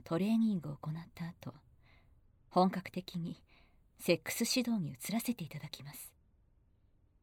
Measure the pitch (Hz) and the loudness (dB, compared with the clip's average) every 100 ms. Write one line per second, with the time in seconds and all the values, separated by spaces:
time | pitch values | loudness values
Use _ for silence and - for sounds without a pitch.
0 | - 165 196 226 226 196 147 147 156 156 | -2 0 4 6 6 2 -2 -6 -6 -6
1 | 170 - 165 - - - - - - - | -8 -8 -8 -6 -12 -14 -20 -20 -20 -20
2 | _ - _ _ - - 185 180 - - | _ -20 _ _ 0 4 6 4 -4 -8
3 | - 175 165 - _ - - _ _ _ | -6 -6 -6 -8 _ -20 -20 _ _ _
4 | - 254 - - 233 - 233 226 151 135 | 2 2 2 -2 2 2 2 0 0 -4
5 | - 214 - 240 156 151 151 - 139 - | -4 -2 -2 -4 -6 -8 -12 -14 -14 -14
6 | - _ _ _ _ _ _ _ _ _ | -16 _ _ _ _ _ _ _ _ _
7 | _ _ | _ _